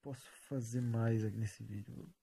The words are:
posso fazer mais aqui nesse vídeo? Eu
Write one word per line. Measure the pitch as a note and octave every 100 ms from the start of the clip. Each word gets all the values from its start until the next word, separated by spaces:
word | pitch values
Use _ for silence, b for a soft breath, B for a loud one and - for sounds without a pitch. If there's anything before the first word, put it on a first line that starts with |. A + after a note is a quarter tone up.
posso | C#3+ C3 - - -
fazer | C3+ A2+ B2
mais | A#2+ A2+ A2+ A2+
aqui | A2 G#2+
nesse | G#2+ -
vídeo? | A2+ G#2 G#2 A#2+
Eu | - -